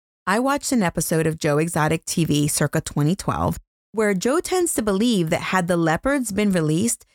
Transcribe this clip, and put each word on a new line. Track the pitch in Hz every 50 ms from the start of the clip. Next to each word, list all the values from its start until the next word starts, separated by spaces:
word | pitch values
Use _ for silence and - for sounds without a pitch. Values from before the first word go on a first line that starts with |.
| _ _ _ _ _
I | 185 190 226
watched | 254 269 285 285 - -
an | 269 240
episode | 190 170 - - 160 - 175 160 160
of | 160 156 -
Joe | - 156 147 147
Exotic | 160 175 - 165 151 156 160 165 -
T | - - 185 160
V | 156 151 143 147 147
circa | - - 156 143 - 160
twenty | - - - 147 147 151 190
twelve, | - - - - - 85 135 160 - - _ _ _ _ _
where | - 214 214 208 208
Joe | 185 - 240 285 349
tends | 359 - 370 370 349 330 -
to | -
believe | 226 208 196 196 226 247 233 190 170 160
that | 175 -
had | 165 - - 185 180 170
the | 180
leopards | 170 165 160 156 165 - 262 277 285 247 220
been | 196 202 208 208
released, | 185 175 156 151 156 165 214 233 - - _ _